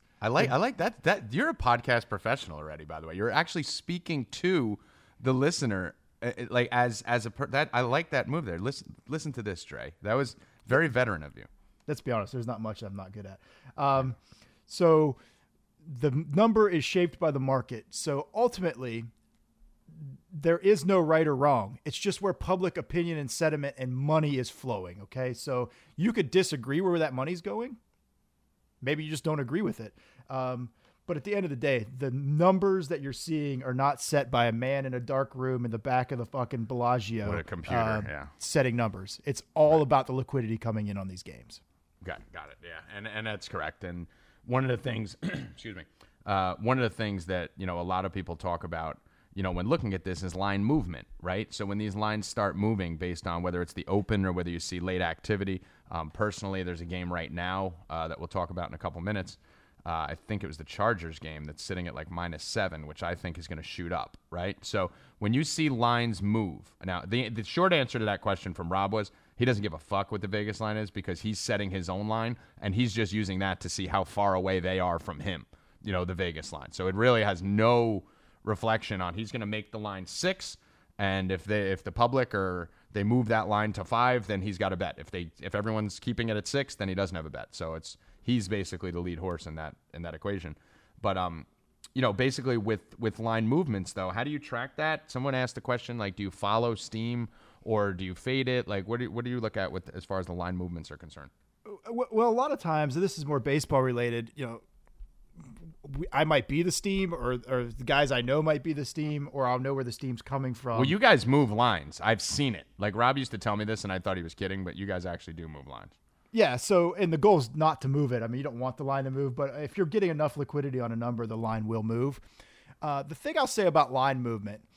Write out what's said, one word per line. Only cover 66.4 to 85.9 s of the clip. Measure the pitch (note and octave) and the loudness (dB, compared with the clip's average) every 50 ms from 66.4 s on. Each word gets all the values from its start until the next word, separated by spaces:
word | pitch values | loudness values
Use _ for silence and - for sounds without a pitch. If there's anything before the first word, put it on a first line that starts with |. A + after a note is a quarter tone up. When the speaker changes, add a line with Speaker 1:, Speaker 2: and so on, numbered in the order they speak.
| G#2+ F2+ C#2 G1+ F#2+ - _ _ F#2 | 2 0 -4 -8 -14 -20 _ _ -6
Speaker 1:
now | F#2 F2+ F2+ - | -4 -4 -4 -2
the, | F#2+ A2 B2 B2+ G#2+ | -2 -2 -2 0 -2
the | A#2 A2 G#2 | -4 -6 -6
short | - - E3 F3+ F#3+ F3+ | -4 2 2 4 6 6
answer | D3+ C3 A#2 - A#2+ | 4 4 2 0 0
to | A2 | 0
that | G#2 G2+ - | 0 0 0
question | - G#2 G2 - - F#2+ F2 | 0 -2 -2 -2 -4 -8 -8
from | - F2 E2+ | -6 -4 -2
Rob | F#2 F#2+ G2 G2 G#2+ | 0 0 2 2 0
was | A2 G2+ - - - _ _ _ | 0 -2 -4 -8 -20 _ _ _
he | - B2 | 2 2
doesn't | B2+ A#2+ G#2 | 4 4 2
give | G2+ - D#2+ | 0 -4 -6
a | D2 | -8
fuck | - - G2+ G2 G2 - | -6 -2 -2 -2 -2 -2
what | A2 G2+ | -4 -6
the | G2+ | -4
Vegas | G2 G2 G#2 G#2 G#2+ G2+ F#2+ | -2 -2 -2 -2 -2 -4 -4
line | A2 G#2+ G#2+ | -4 -2 -2
is | G#2+ G#2+ F#2+ | -2 -4 -4
because | - G2+ F2+ - F2+ E2+ | -6 -8 -6 -6 -6 -4
he's | - A2 G#2+ | -2 -4 -4
setting | - - - A2 G2+ G#2 F#2+ | -2 -2 -2 0 0 0 -2
his | F#2+ F#2+ F2 F2+ | -4 -4 -4 -4
own | F#2 G2 G#2 | -4 -4 -2
line | G#2+ A2 A2+ A2+ A#2 A#2+ - - - _ - | -2 -2 -2 -2 -2 -4 -8 -12 -20 _ -6
and | - G2+ F#2 | -4 0 2
he's | A2 B2 A#2 F#2+ | 2 2 2 2
just | A2+ A2 - | 0 0 2
using | G2+ G#2+ G#2+ F#2 F#2 F#2 | 0 -2 0 0 0 0
that | G2 F#2+ F#2 - | 0 0 -2 -2
to | - | -6
see | F2 - - F#2+ | -8 -6 -4 -4
how | F2 - G2 F#2 | 0 0 0 0
far | - - G#2 G2+ G2+ F#2+ | 0 0 2 2 4 4
away | F#2 F#2 F#2+ F#2+ F#2 | 4 2 2 2 2
they | F2 F#2 F#2 F#2+ | 2 2 0 2
are | F2+ F2+ E2+ E2+ | 2 0 0 -2
from | - - D#2+ - | -4 -8 -10 -6
him, | D2+ G2+ F2+ D2 - - - _ _ _ _ _ - | -6 -6 -6 -6 -10 -16 -20 _ _ _ _ _ -6
you | G#2 | -2
know, | F#2+ F2+ F2+ | -2 0 0
the | F2 F#2 | -2 -2
Vegas | E2+ F#2 F2 D#2+ D#2 D#2 - E2 | -2 -2 -4 -4 -6 -10 -10 -12
line. | D2+ B1+ - | -12 -14 -12
So | - - F#2 | -6 -2 -2
it | F#2+ F#2 | 0 2
really | G2+ A#2 B2+ A#2+ A2+ G#2+ | 6 6 8 8 8 6
has | G#2 F#2+ E2+ F2+ | 4 2 0 0
no | G2 G2+ G#2+ A2 A#2 A#2+ A#2+ A#2 A#2 G#2+ F#2 - - _ _ _ _ _ _ _ | 2 4 6 6 6 6 6 4 4 0 -2 -4 -10 _ _ _ _ _ _ _
reflection | G#2 G#2+ - - A2+ A2 A2 - - A2 F#2+ | -4 -2 0 2 0 0 0 -2 -4 -4 -4
on, | F2+ F2 E2+ | -4 -4 -4
he's | G#2 A2+ G#2 - | -6 -8 -6 -6
gonna | A#2+ G#2+ | -6 -6
make | G#2 G#2+ G#2+ G#2+ - - | -4 -6 -6 -8 -8 -10
the | A2 | -8
line | G#2+ G#2 G2 F#2+ F2+ | -8 -8 -8 -8 -10
six, | - - - - F#3 F#3 - - - - - _ _ _ _ _ _ _ | -10 -8 -2 -2 -2 -2 -2 -8 -14 -14 -16 _ _ _ _ _ _ _
and | - G2+ G2 F#2+ F#2+ F#2 F#2 | -2 0 0 2 0 0 0
if | F#2+ F2 - | -2 -2 0
they, | G2 G#2 G#2+ G2+ F#2+ | 0 0 0 2 0
if | F#2+ F2 - | -2 -2 -4
the | G2 | -8
public | E2+ - A#2+ A#2 B2+ C3 B2+ - - | 2 2 2 4 4 2 0 2 0
or | G2+ F#2+ F#2 F2+ F2+ E2+ - - _ _ _ - | -2 0 0 -2 -4 -6 -10 -14 _ _ _ -2
they | G#2 G2+ | 0 4
move | G#2 A#2+ B2+ B2 | 4 4 4 4
that | A2 A2+ A2 G2+ G2+ | 4 2 2 2 2
line | G#2 G#2 G#2+ G#2+ G#2 | 2 2 2 0 -2
to | G#2 F2+ | -6 -4
five, | - A#2+ A#2 B2 B2+ B2+ B2 G2+ | 0 2 4 4 4 4 2 0
then | G2 G#2 F#2+ | 0 -2 -2
he's | F#2 G#2+ F#2+ | -2 -4 -2
got | F2+ G#2 F#2+ | -2 0 0
a | F#2+ | 0
bet. | F2 F#2+ D#2 - | 0 -2 -4 -4
If | - D2+ - | -8 -12 -8
they, | - F2+ F2 E2 - - | -6 -6 -6 -8 -10 -12
if | - F#2+ - | -8 -4 -4
everyone's | G#2 G#2 A2+ A2 G#2+ G#2+ G2+ | -2 -2 0 -2 -2 -2 -4